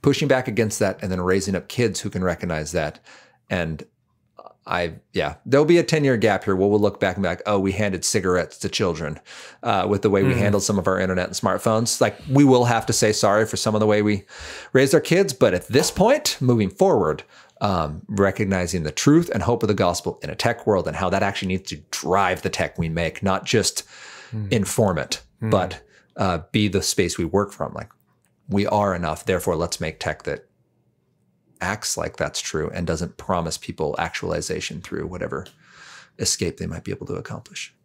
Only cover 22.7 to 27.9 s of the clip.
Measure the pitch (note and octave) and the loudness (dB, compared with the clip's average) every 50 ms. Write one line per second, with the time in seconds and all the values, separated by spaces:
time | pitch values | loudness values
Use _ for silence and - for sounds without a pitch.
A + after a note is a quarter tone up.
22.7 | - - E2+ D#2+ D#2+ E2+ E2+ D#2+ - - - G2 F#2+ F#2+ - - - A2+ F#2+ - | -2 -4 -4 -4 -2 -2 -4 -4 -4 -2 -2 -2 -2 -2 -2 2 2 2 2 2
23.7 | - - - _ - - - - - - - - - A2 G#2 G2 - A2 G2 - | -4 -6 -12 _ -20 -20 -20 -20 -20 -20 -18 -12 -8 -8 -4 -2 0 0 0 0
24.7 | - - A2+ G2+ F2+ D2+ C2 - - - - _ _ _ - A2 G#2+ G2 F2+ E2+ | 0 2 2 2 2 0 -4 -6 -8 -10 -10 _ _ _ -2 0 2 2 0 -2
25.7 | - - _ _ _ - _ _ _ - G#2 F#2+ F2 E2 E2 _ - A2 G#2 G#2 | -6 -12 _ _ _ -20 _ _ _ -2 -2 0 0 -2 -4 _ 0 0 0 2
26.7 | F2 G2 F2+ - - - G2 F2 - - F2 D#2+ D#2+ G2 G2+ G2 - - - - | 0 0 -2 0 0 0 0 -2 0 -4 -4 0 2 0 0 0 -4 -8 -10 -8
27.7 | - - - - | -8 -12 -14 -14